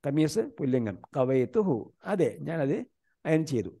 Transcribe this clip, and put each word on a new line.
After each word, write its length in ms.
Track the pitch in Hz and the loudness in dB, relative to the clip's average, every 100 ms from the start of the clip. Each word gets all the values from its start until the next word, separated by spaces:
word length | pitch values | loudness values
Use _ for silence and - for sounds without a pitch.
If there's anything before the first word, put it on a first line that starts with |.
| 147 | -2
ഖമീസ് 360 | 143 156 214 285 - | 2 2 0 -4 -4
പുല്ലിംഗം, 380 | 139 127 113 92 - 139 | 0 0 0 -6 -8 0
കവൈതുഹു, 600 | 127 135 123 226 196 117 - _ - | 2 2 2 0 0 0 -4 _ -6
അതെ 160 | 196 135 - 143 | 0 0 0 -8
ഞാനത് 300 | 165 135 180 247 _ _ _ - | -4 -2 -2 -6 _ _ _ 0
അയൺ 140 | 160 156 | 0 2
ചെയ്തു. 220 | 120 87 - | -2 -4 -10